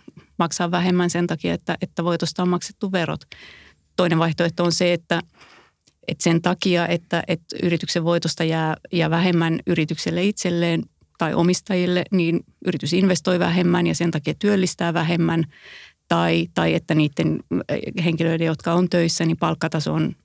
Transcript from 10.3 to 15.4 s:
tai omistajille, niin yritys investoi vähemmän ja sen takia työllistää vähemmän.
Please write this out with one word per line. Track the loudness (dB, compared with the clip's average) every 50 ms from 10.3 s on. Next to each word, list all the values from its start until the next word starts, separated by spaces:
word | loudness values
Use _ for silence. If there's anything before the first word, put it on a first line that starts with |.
| 0 0 -2 -2 0 0 0 0 0 -2 -4 -6 _ _ _ _ _
tai | -4 -2 0 2
omistajille, | 2 4 4 2 0 0 -2 0 0 0 2 0 0 0 0
niin | 0 2 2 2 0 0 -2 _ _ -8 -4
yritys | -4 -4 -2 -2 -2 0
investoi | 2 4 4 2 2 0 0 0 2
vähemmän | 2 2 2 2 2 2 2 2 2
ja | 0 0
sen | 0 0 -2
takia | -2 -2 -2 -4 -4 0
työllistää | 0 2 2 2 2 0 -2 -2 -2 -2 0
vähemmän. | 0 0 0 0 2 2 2 2 0